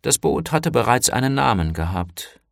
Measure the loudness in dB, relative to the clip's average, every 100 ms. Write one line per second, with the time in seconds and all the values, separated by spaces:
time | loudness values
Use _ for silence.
0 | 0 0 0 -2 0 0 0 0 2 2
1 | 2 0 0 0 2 2 0 -2 -2 -4
2 | -6 -10 -18 -20 _